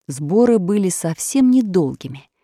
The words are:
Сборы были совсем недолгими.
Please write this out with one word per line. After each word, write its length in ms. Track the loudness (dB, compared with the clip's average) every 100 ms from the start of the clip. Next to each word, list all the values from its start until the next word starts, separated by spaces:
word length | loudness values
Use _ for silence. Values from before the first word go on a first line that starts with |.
| -14
Сборы 500 | -10 -2 2 4 2
были 300 | 0 0 -2
совсем 640 | -2 -6 -6 -4 2 4
недолгими. 760 | 4 2 0 0 -4 -14 -16 _ _